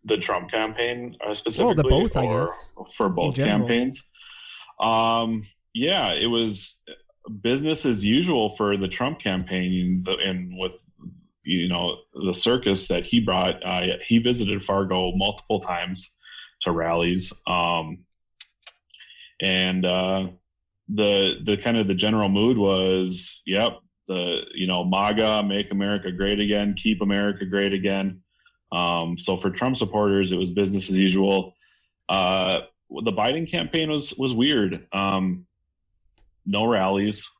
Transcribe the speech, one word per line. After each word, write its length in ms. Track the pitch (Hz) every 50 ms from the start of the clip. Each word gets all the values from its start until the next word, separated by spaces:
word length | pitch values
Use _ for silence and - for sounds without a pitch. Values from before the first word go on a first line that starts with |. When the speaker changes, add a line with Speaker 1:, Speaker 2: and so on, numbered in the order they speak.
| _
Speaker 1:
The 120 | 107 110
Trump 320 | 98 92 - 101 90 87 -
campaign, 640 | - 110 110 107 - - 120 120 120 120 120 117 - -
uh, 60 | -
Speaker 2:
Well, 80 | 107 107
Speaker 1:
specifically, 400 | - - 117 113 - - 247 190 156 147
Speaker 2:
the 60 | 131
both, 260 | 135 151 220 220 -
I 80 | - 127
Speaker 1:
or 200 | 117 107 85 82
Speaker 2:
guess, 240 | 85 - - - - - - 92 - -
Speaker 1:
for 120 | - 113
Speaker 2:
in 60 | 98 90
Speaker 1:
both 220 | 85 87 82 131
Speaker 2:
general. 320 | 131 135 113 - - -
Speaker 1:
campaigns? 440 | 120 117 120 123 131 123 - - - _ - - - - - - - - - - - - -
Um, 640 | - 113 113 113 113 113 113 113 117 113 113 110 107 - _ _ _ _ _
yeah, 400 | 113 127 160 190 185 135 98 85
it 140 | 73 110
was 560 | 117 117 117 117 110 101 98 - - - - _ - - - _ _ _ _ _ - 110 101
business 440 | 95 117 127 139 147 156 156 - 147
as 180 | 135 117 101 98
usual 440 | 104 117 139 175 180 160 123 110 104
for 260 | - - 107 101 101
the 100 | 98 95
Trump 320 | 92 90 - 123 135 165 -
campaign, 880 | - 104 92 92 90 - 95 92 90 90 92 90 90 90 92 92 90 92 - - -
and 300 | 98 92 92 90 90 90
with, 240 | 92 92 92 - - - _ _ _ - 90 - - _ _ _ _ _
you 240 | 76 92 90 87
know, 300 | 90 90 87 87 87 - - - _ _ - 90
the 80 | 95 87
circus 540 | - - 117 123 120 - 107 95 90 -
that 180 | - 95 87 85
he 140 | - - 120
brought. 420 | 110 95 92 92 92 92 - - -
Uh, 340 | 90 90 90 90 90 82 -
he 180 | - - 117 117
visited 440 | 113 123 123 113 110 98 101 98 -
Fargo 480 | - 98 98 98 95 92 92 92 90 87
multiple 440 | 95 95 104 104 - - _ 110 95
times 580 | - - 90 87 90 90 95 - - - - _ _ - - - - - _ _
to 100 | - 90
rallies, 600 | 85 82 82 82 85 85 85 87 90 92 - - - - _
um, 540 | - 90 87 85 85 85 85 80 78 82 92 - _ - _ _ _ _ _ - _ _ _ _ - _ _ _ _ - - - - - - - - _ _
and, 440 | - 95 92 92 92 92 92 92 92
uh, 420 | 92 90 92 92 92 95 95 95 90 - _ _ _ _ _ _ _ _ _ _ -
the, 440 | 104 104 107 101 101 98 98 92 - - 76
the 140 | 107 101
kind 200 | 98 - 120 117
of 100 | 113 107
the 60 | 95 95
general 360 | 90 104 107 110 110 104 98
mood 280 | 98 101 107 120 131
was, 840 | 110 101 98 98 92 92 92 95 92 92 92 90 85 - - - - -
yep, 280 | - 95 98 113 117 - - _ _ _ _ _
the, 320 | - 92 90 90 90 85 - - - -
you 100 | - 92
know, 180 | 92 92 90 90
maga, 600 | 90 92 98 101 104 107 110 110 107 107 107 104
make 280 | 101 98 101 104 -
America 400 | 104 98 101 101 104 101 90 92
great 280 | 87 87 98 101 104 101
again, 340 | 104 101 104 104 104 101 98
keep 260 | - - 110 107 92
America 440 | 104 98 101 101 101 104 98 95 98
great 280 | 92 98 101 101 98 98
again. 480 | 95 92 101 98 98 95 98 92 92 _ _ _ _ _ _ _ _ _ _
Um, 440 | - 87 87 87 87 85 82 85 87
so 200 | 85 - - 92
for 140 | 90 - 98
Trump 260 | 90 - 127 131 131
supporters, 540 | - 117 101 - 107 104 101 98 98 95 90
it 60 | 92
was 140 | 90 92 90
business 380 | 87 101 101 92 101 98 - -
as 80 | 95
usual. 560 | 95 98 95 90 98 98 98 98 95 92 - _ _ _ _ _ _ _ _ _ _ _
Uh, 540 | - 92 98 92 90 95 95 92 92 92 - - - _ _ _ _
the 220 | 62 71 110 113 98
Biden 360 | - 107 120 139 160 165 160
campaign 420 | - 170 170 147 - 165 160 156
was, 240 | 151 147 139 - -
was 160 | - 131 131 123
weird. 540 | 113 123 147 151 120 101 92 92 85 - _
Um, 540 | - 98 98 98 98 95 95 92 90 90 90 _ _ _ _ _ _ _ _ _ _ _ _ _ _ _ _ _ _ _ _
no 200 | 98 98 101 110
rallies. 640 | 117 117 101 92 95 98 98 101 107 107 - - - -